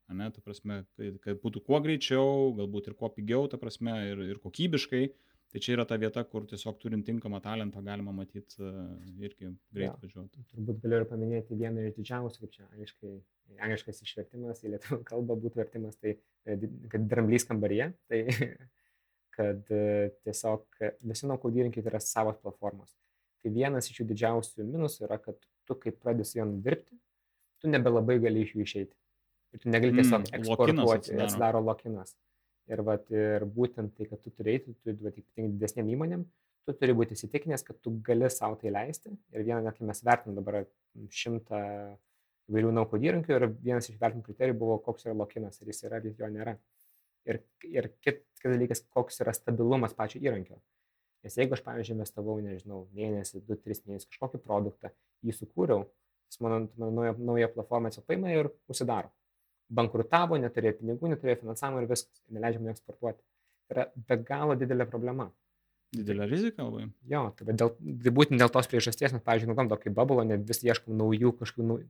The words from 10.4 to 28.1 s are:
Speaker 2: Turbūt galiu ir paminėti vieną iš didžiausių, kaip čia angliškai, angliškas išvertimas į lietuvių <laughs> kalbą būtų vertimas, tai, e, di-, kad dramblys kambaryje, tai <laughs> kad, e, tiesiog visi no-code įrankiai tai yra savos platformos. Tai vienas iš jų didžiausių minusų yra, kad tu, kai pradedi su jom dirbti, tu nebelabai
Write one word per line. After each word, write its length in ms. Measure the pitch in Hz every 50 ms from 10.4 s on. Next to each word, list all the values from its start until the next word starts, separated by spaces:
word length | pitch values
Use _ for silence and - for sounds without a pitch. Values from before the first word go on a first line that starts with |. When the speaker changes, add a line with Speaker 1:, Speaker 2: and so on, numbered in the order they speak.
| 117 _
Speaker 2:
Turbūt 300 | - 117 107 120 110 110 120
galiu 160 | 113 117 113
ir 80 | 110
paminėti 480 | 113 120 110 110 113 117 113 113 120 117
vieną 300 | 107 117 113 113 113 110
iš 80 | 107 107
didžiausių, 460 | 110 104 - 123 123 123 113 - -
kaip 100 | 110 107
čia 160 | _ _ 98 92 104
angliškai, 420 | 107 104 - - _ 107 98 98 98 - _ _ _ _ _ 101 - 107
angliškas 400 | 110 107 104 - 113 104 - -
išvertimas 640 | - - 110 - - - 120 120 117 117 - -
į 100 | 107 104
lietuvių 300 | 104 - - - 113 117
<laughs> 60 | - 117
kalbą 260 | 120 120 120 117 110
būtų 160 | 113 117 -
vertimas, 400 | 117 107 - - 117 110 107 -
tai, 220 | _ - 107 104 - _ _ _ _ _
e, 120 | 107 104
di-, 160 | 98 110 - - - - 113
kad 180 | - 107 110
dramblys 400 | 104 120 117 113 107 120 120 -
kambaryje, 460 | - 117 107 104 101 101 107 135 170 180 _ _ -
tai 160 | 117 113 113
<laughs> 1120 | 127 120 107 - - - - 131 - _ _ _ _ _ _ _ _ _ _ _ _ -
kad, 260 | - 107 104 101 101 101 -
e, 400 | 107 104 104 104 104 104 101 101 - _ -
tiesiog 420 | 107 107 - - 110 110 107 - _ _ - 110 107 - - 123
visi 200 | 113 110 - 139
no-code 340 | 139 131 131 - 120 117 127 131
įrankiai 220 | 120 110 117 104
tai 80 | 113 -
yra 80 | 107 -
savos 360 | - - 113 110 107 107 - -
platformos. 540 | 104 98 _ 101 101 101 98 98 _ _ _ _ _ _ _ _ _ _ _ -
Tai 80 | 110 104
vienas 320 | 120 135 139 139 127 120 -
iš 100 | - - 117
jų 40 | 110
didžiausių 540 | 107 104 117 113 117 117 113 - - 107 107
minusų 380 | 113 147 165 156 147 - - 104
yra, 140 | - 107 107 -
kad 140 | 110 - _ _ _ _ _ _
tu, 80 | - 127
kai 180 | - - 113 -
pradedi 320 | - - 123 117 117 104
su 120 | - - 117
jom 180 | 107 107 101 95 101
dirbti, 340 | 131 170 - - _ 240 - _ _ _ _ _ _ _ _ _ _ _ _ -
tu 40 | 156
nebelabai 460 | 147 135 120 123 117 113 110 123